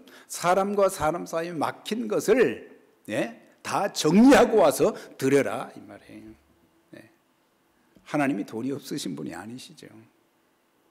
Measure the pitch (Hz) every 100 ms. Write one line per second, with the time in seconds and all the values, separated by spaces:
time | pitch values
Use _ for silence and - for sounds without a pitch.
0 | - - - - 170 190 202 202 190 190
1 | 156 170 180 165 170 165 127 - - 214
2 | 110 175 180 247 156 - - - _ _
3 | - 113 226 - _ _ - 139 202 -
4 | 156 190 262 220 226 220 160 131 180 -
5 | - - 135 139 104 117 - 104 101 101
6 | - 107 110 107 _ _ _ _ _ -
7 | - _ _ _ _ _ _ _ _ _
8 | - 151 139 - - 110 127 139 - 143
9 | - 143 135 82 107 123 - 156 98 107
10 | 113 _ _ _ _ _ _ _ _